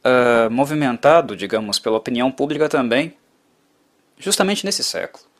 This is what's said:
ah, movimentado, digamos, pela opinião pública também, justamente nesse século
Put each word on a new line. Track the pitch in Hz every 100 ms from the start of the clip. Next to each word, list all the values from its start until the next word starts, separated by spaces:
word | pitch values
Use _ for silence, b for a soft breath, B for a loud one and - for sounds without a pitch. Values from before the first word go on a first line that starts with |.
ah, | 127 127 123 117 113
movimentado, | 117 139 151 139 117 143 165 127 98
digamos, | 95 110 107 101
pela | - 90
opinião | - 120 127
pública | 131 143 147 151
também, | 147 123 123 165 - _ _ _ _ _ _ _ _ _ _
justamente | 190 202 196 104
nesse | 98 -
século | - - - - _